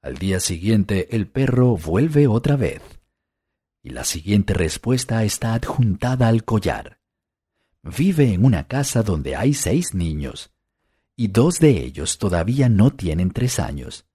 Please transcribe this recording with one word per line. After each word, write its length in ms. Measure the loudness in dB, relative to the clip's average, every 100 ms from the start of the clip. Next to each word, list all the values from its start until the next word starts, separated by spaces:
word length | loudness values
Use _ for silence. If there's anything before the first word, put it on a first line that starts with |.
Al 140 | -12 -6
día 200 | -4 -2
siguiente 760 | -2 -4 0 2 2 -2 -2 -4
el 100 | -4
perro 500 | -2 0 2 2 2
vuelve 520 | 0 0 2 4 4
otra 260 | 2 0
vez. 280 | 0 0 -4 -16 -20 _ _ _ _ _ _ _ _
Y 80 | -14
la 140 | -10
siguiente 500 | -8 -8 0 0 2
respuesta 720 | 0 -2 -2 -2 -2 0 -2
está 300 | -2 -2 -2
adjuntada 760 | -2 -4 0 0 0 -2 2 2
al 160 | 2
collar: 560 | 0 -2 0 -4 -10 _ _ _ _ _ _ _ _ _
"Vive 500 | -12 -2 0 4 2
en 120 | 4
una 220 | 4 4 0
casa 360 | -4 -2 -2
donde 340 | 0 -2 -4 -2
hay 180 | 0
seis 400 | 0 0 0 -2
niños, 580 | -2 -4 -4 -8 -12 -20 _ _ _ _ _ _ -6
y 120 | -2
dos 320 | 2 2 4
de 240 | 4 4
ellos 340 | -2 -8 -8 -4
todavía 500 | -2 0 0 2 2
no 240 | 6 4
tienen 380 | 2 -4 -2 -2
tres 280 | -2 -4 -4
años. 480 | -6 -8 -12 -18 _